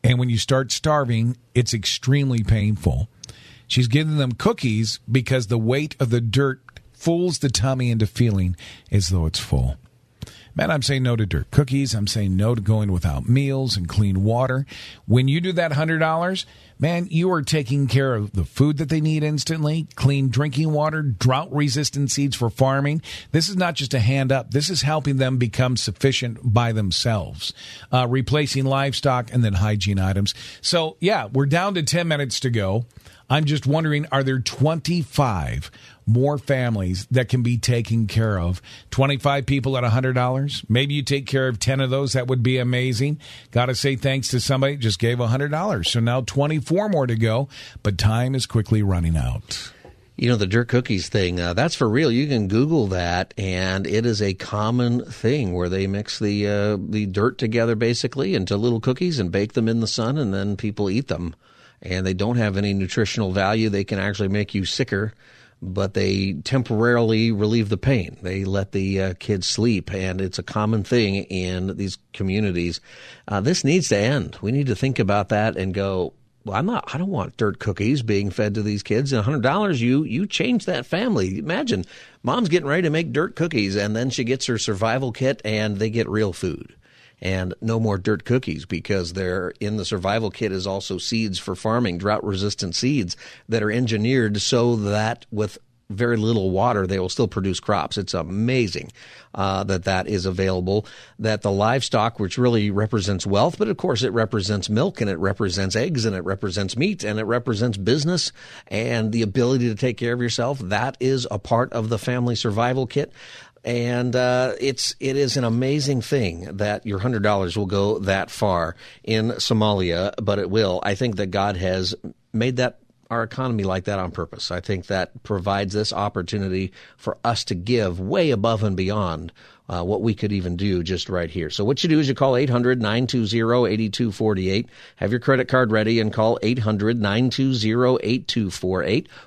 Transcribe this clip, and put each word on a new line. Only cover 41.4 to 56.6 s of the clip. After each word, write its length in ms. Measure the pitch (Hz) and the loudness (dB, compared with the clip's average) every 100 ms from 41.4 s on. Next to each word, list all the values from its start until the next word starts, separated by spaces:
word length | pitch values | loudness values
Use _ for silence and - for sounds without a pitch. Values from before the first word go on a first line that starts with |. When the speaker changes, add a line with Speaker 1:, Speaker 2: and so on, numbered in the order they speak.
| 131 | 0
Speaker 1:
of 100 | 113 | 0
ten 220 | - 135 | 0 0
of 100 | 131 | 0
those. 220 | 131 139 | 0 0
That 160 | 131 123 | -2 0
would 160 | 127 | 2
be 140 | 120 127 | 2 2
amazing. 600 | 123 123 127 120 143 151 - - - | 2 0 0 0 0 -2 -8 -20 -4
Gotta 240 | 120 123 | 0 0
say 220 | 123 139 131 | 0 0 0
thanks 320 | 135 135 117 | 0 -2 0
to 100 | 123 | -2
somebody 380 | - 131 135 143 | 0 2 0 0
that 40 | |
just 200 | 113 95 | -2 0
gave 180 | 117 120 | 0 0
a 80 | 117 | 0
hundred 240 | 127 143 | 0 0
dollars. 400 | 151 208 117 82 | -2 -2 -2 0
So 80 | 120 | 2
now 220 | 117 127 | 2 0
twenty-four 680 | 117 135 147 156 - 170 214 | 0 0 0 0 0 0 2
more 200 | 170 123 | 0 2
to 80 | 113 | 2
go, 320 | 113 113 143 - - - | 2 2 -2 -8 -18 -4
but 160 | 104 95 | -4 0
time 380 | 104 113 127 135 | 2 2 0 -2
is 100 | - | 0
quickly 340 | 117 104 107 | -2 2 2
running 320 | 101 90 82 82 | 2 2 2 2
out. 560 | 62 62 - - - - - - _ - | 0 -4 -8 -12 -12 -18 -20 -20 _ -2
Speaker 2:
You 120 | 120 | 2
know, 80 | 117 | 2
the 100 | 95 | 2
dirt 220 | 113 120 | 2 2
cookies 400 | 120 120 98 - | 0 2 -2 0
thing, 320 | 107 90 90 | 0 2 0
uh, 120 | 87 | 0
that's 220 | 90 165 | 0 0
for 140 | - 120 | 2 2
real. 240 | 117 156 | 4 2
You 160 | 117 147 | 2 2
can 180 | 123 98 | 0 2
Google 400 | 107 147 160 101 | 2 4 2 2
that, 480 | 92 87 87 95 - | 0 0 0 -2 -4
and 520 | 95 90 92 95 78 | -2 0 0 -2 0
it 180 | 107 120 | 0 2
is 160 | 104 | 2
a 120 | 101 | 0
common 680 | 92 - 107 107 123 123 120 | -2 -6 -2 0 2 2 0
thing 480 | - - 113 147 101 | -2 -2 0 0 0
where 160 | 90 87 | 0 0
they 200 | 95 98 | 0 0
mix 320 | 101 104 - | -2 -4 -2
the, 260 | 104 104 101 | 0 0 0
uh, 320 | 104 | 0